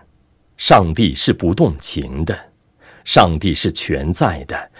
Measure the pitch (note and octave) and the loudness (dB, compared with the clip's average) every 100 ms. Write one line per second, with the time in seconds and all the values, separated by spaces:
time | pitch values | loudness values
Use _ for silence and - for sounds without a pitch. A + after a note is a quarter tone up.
0 | _ _ _ _ _ - - C3 F2 D#2+ | _ _ _ _ _ -6 4 4 4 2
1 | G2+ C2+ - - - A2+ C#3+ D2+ - - | 0 0 0 0 0 2 0 0 -6 -6
2 | C2 C2+ E2 G2+ - _ _ _ - - | -6 -6 -6 -6 -12 _ _ _ -20 -16
3 | - B2 F#2 D#2 F#2+ D#2+ F#2+ - - C#2+ | 0 4 4 2 -2 -2 -2 -2 -4 -4
4 | D2+ F2 C3 D2+ C2+ - - | -2 0 0 -2 -8 -12 -12